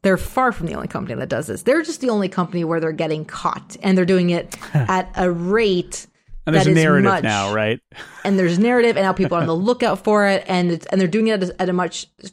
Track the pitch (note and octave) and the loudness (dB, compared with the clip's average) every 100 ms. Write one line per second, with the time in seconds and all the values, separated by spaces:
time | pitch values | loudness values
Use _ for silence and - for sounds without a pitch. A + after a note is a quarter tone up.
0 | G3 F3+ - C4 B3+ - E3 - - - | 0 2 0 0 0 -2 -6 -6 -8 -8
1 | - - - A2+ - G#2 A#3 D#4+ D#4+ D4+ | -8 -8 -4 -4 -4 -4 0 0 -2 -4
2 | B3 G#3+ F#3+ F#3 E3+ F3 E3 E3 D#3+ D#3 | -2 0 -2 -2 -4 -4 -2 -2 -2 -4
3 | D#3+ D#3 D3+ - E3+ - - - G3 F#3 | -4 -4 -6 -6 -4 -4 -10 -6 2 2
4 | F3+ F#3 F3 E3+ - - - D3+ A#2 F#3 | 4 4 2 0 -4 -14 -2 0 2 0
5 | F#3 - F3+ E3+ F3 G#3+ G#3+ F3+ - - | -2 -2 -2 0 0 0 2 0 -2 -10
6 | - _ - - - D#3+ D3+ D#3+ D#3+ C#3+ | -16 _ -18 -10 0 2 4 4 4 4
7 | - F#3 A2+ G#2 G2 G#2+ G#2+ B2 _ - | 4 2 0 0 0 0 0 -2 _ -20
8 | - - - G3 F3 F3 A#3 B3 A#3 G#3 | -20 -8 -2 2 2 2 2 4 2 2
9 | F#3+ F#3+ F3+ E3+ E3 E3 G3+ B3 A#3 F#3+ | 0 0 0 0 0 0 0 0 0 -2
10 | G#3+ G#3 G3+ G3 - F3+ F3 E3 - F#3+ | 2 2 4 0 0 0 0 -2 -2 0
11 | F3+ G#3+ A3 G#3 F3+ - F#3 F3+ E3+ - | 2 2 2 0 -2 -2 -2 0 -2 -6
12 | - _ - | -16 _ -18